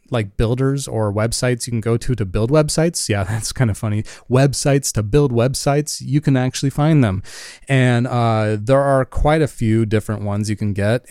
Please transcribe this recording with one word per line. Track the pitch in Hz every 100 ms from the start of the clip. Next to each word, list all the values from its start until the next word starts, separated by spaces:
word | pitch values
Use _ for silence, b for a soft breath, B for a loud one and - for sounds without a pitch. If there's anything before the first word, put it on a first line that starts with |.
| -
like, | 123 98 -
builders | 113 123 135 139 135
or | 113 107
websites | 101 113 - 127 123 -
you |
can | 117
go | 113 117
to, | - 123
to | 98
build | 104 113
websites. | 151 151 - 165 - -
Yeah, | 101
<laughs> | 92
that's | 110 -
kinda | - 120
funny. | 95 110 104 - B B
Websites | 123 139 120 147 139 -
to | 127
build | 107 147 143
websites, | 117 127 135 143 143 147 -
you | 127 143
can | 156 131
actually | 127 - 139
find | - 151 156
them. | 113 95 B B B B B
And, | 135 127 120 127
uh, | 123 117 110 107 107
there | 107 135
are | 139 135
quite | 127 - 147 160
a | 147
few | - 113 110 110
different | 107 - 104
ones | 104 101 107
you | 104
can | 104
get. | 98 101 123 -